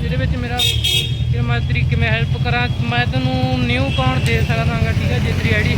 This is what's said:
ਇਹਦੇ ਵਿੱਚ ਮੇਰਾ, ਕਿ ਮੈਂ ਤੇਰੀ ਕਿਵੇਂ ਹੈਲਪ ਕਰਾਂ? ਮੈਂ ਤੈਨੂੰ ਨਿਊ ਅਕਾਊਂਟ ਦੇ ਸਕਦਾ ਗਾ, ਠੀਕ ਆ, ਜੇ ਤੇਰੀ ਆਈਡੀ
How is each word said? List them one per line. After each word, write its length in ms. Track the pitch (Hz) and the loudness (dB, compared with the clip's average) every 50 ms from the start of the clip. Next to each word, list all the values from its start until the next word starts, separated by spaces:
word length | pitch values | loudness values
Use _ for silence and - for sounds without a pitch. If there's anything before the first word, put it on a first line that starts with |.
| - | -2
ਇਹਦੇ 120 | 233 240 | 0 0
ਵਿੱਚ 200 | 247 262 - - | 0 0 0 0
ਮੇਰਾ, 220 | 247 240 240 240 247 247 - - - - - - - - - - - - - 240 | -2 -2 -4 -2 -2 -2 0 0 -2 -2 0 -2 -2 -2 -2 -2 -2 0 0 0
ਕਿ 80 | 240 | 0
ਮੈਂ 200 | 240 240 240 240 | 0 0 0 0
ਤੇਰੀ 200 | 226 - 240 240 233 - | 0 -2 0 0 0 0
ਕਿਵੇਂ 180 | 226 226 233 226 | 0 0 2 2
ਹੈਲਪ 340 | 220 226 226 226 - 233 - | 0 0 0 0 0 0 0
ਕਰਾਂ? 240 | 247 233 240 247 240 240 - - 240 | 0 0 0 0 -2 -2 -2 -2 -2
ਮੈਂ 160 | 240 240 240 240 247 | 0 0 0 0 0
ਤੈਨੂੰ 480 | 262 262 254 254 262 262 262 254 254 247 | 0 0 0 0 0 0 0 0 0 0
ਨਿਊ 220 | 240 240 247 269 269 | 0 0 0 0 0
ਅਕਾਊਂਟ 300 | 254 - 262 262 254 254 - | 0 0 0 0 0 2 0
ਦੇ 160 | 240 233 226 226 233 | 2 2 2 2 0
ਸਕਦਾ 300 | 233 226 226 226 233 226 220 | 0 0 0 0 0 0 0
ਗਾ, 80 | 220 220 | 0 0
ਠੀਕ 200 | - 226 - - | 0 0 0 0
ਆ, 60 | 226 | 0
ਜੇ 140 | - - - - | 0 0 0 0
ਤੇਰੀ 160 | - - 214 | 0 0 0
ਆਈਡੀ 220 | 214 214 - - | 2 2 2 0